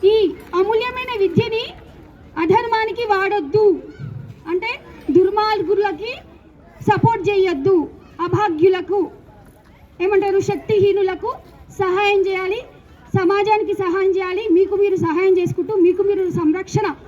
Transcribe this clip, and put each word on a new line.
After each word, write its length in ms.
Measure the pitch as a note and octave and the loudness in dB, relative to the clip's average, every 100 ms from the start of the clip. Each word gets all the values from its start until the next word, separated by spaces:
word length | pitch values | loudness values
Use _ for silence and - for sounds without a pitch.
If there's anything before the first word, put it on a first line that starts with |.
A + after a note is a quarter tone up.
| F#4+ | 4
ఈ 40 | A4 F#4+ - - F4 | 4 2 -2 -6 -2
అమూల్యమైన 540 | G4 A4 B4 B4+ B4+ A#4+ | 0 0 -2 -6 -8 -2
విద్యని 420 | G4 F4 A#4 A4+ C5 F#5 - - - - - - | 0 2 0 -4 -8 -12 -20 -20 -20 -20 -18 -6
అధర్మానికి 640 | E4 G4 A#4 A4+ A4 G#4+ A#4 | 0 2 2 -2 -2 -4 -2
వాడొద్దు, 540 | G4+ A#4+ G#4 C#4+ G4 G#4+ D4 D4+ - - - - - E4 | 0 0 -2 -2 2 2 2 -4 -14 -14 -14 -16 -18 -6
అంటే 200 | F4+ A4 C#5 - - - C#4+ | -6 -4 -10 -14 -18 0 4
దుర్మార్గులకి 960 | F#4 G#4 G#4+ G#4+ E4 G4 G4+ D#4+ A4 D5 - - - - - - - | 4 2 0 -2 0 0 0 -4 -8 -10 -14 -20 -20 -20 -20 -8 -2
సపోర్ట్ 360 | G#4 A#4 A4+ F4 | 2 2 2 0
చేయొద్దు, 480 | G4+ F#4+ D#4 D#4+ F#4 C#4+ - - - - | 2 0 0 2 2 0 -10 -20 -8 -2
అభాగ్యులకు, 760 | F4+ G#4 D#4 F4+ F#4 E4+ G4+ E4+ - - - - - _ - - - | 0 0 2 2 2 -2 -2 -2 -6 -20 -20 -20 -20 _ -20 -20 -6
ఏమంటారు, 360 | F4+ G4+ G4 G4 F#4+ | 0 2 2 0 0
శక్తిహీనులకు 800 | G4 - G#4+ G4 G4 F#4+ F#4 G#4+ C5 - - - - | -4 0 2 4 4 0 -2 -6 -8 -14 -20 -20 -4
సహాయం 400 | F#4+ F#4 G4+ G4+ F#4+ | 0 2 2 2 0
చేయాలి, 320 | F#4+ F#4 G#4+ B4+ - - - - F#4+ | -2 -4 -6 -8 -20 -20 -20 -4 0
సమాజానికి 560 | F4 G4 G4+ G#4+ A4 G4+ | 2 2 2 0 0 -4
సహాయం 300 | F#4+ F4+ F#4+ F#4+ | -2 0 0 0
చేయాలి. 280 | F#4 F#4 A4 F4 | -2 -4 0 2
మీకు 180 | G4 F#4+ | 2 2
మీరు 140 | G4+ F#4+ | 0 0
సహాయం 380 | E4+ D#4+ F#4+ F#4 | -2 0 2 2
చేసుకుంటూ, 340 | F4 - D4+ A4 F4 | 0 -2 -2 2 2
మీకు 160 | F#4 G4 | 2 0
మీరు 160 | G4+ F#4 F4 | 0 -2 0
సంరక్షణ 460 | D#4 F4+ F#4+ - G#4 C#4 | 0 0 -2 -2 -2 -6